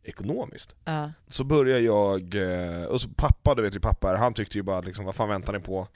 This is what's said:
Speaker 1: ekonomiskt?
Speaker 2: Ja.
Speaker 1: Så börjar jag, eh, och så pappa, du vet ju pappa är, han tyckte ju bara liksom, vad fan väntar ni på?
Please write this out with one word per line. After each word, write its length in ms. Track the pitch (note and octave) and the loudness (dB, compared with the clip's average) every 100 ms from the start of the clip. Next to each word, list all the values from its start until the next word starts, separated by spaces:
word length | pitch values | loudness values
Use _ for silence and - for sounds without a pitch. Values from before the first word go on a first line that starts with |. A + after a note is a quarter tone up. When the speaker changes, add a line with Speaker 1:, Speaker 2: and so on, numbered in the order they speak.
Speaker 1:
ekonomiskt? 720 | - - G#2+ G#3+ - - - - - | -16 -8 -6 -6 -8 -14 -18 -14 -8
Speaker 2:
Ja. 260 | D#3 D3 - - | -6 -8 -12 -10
Speaker 1:
Så 160 | - | -6
börjar 360 | C3+ D3+ C3 B2+ | 4 4 6 4
jag, 560 | A#2 G#2 G2+ F#2+ F2+ G2+ | 4 4 4 0 -2 -2
eh, 480 | F#2 F2+ F2 E2+ | -2 -2 -4 -6
och 180 | E2+ B2 | -2 -2
så 80 | - | -2
pappa, 460 | - D3 - D3 B2 | 2 2 4 2 2
du 60 | |
vet 140 | G#2 G2 | 2 0
ju 40 | |
pappa 320 | A2 F#2+ F#2+ | 0 0 2
är, 20 | F#2+ | 2
han 160 | B2 | 0
tyckte 240 | A2+ G2+ G2+ | 0 -4 -4
ju 60 | |
bara 180 | F#2+ F#2 | -2 -4
liksom, 240 | F2+ G2 F#2+ | -4 -8 -6
vad 100 | - | -4
fan 140 | G#2 | -2
väntar 240 | G2 F2+ | -2 -4
ni 60 | G2+ | -6
på? 280 | F#2+ F#2+ F#2 | -4 -6 -6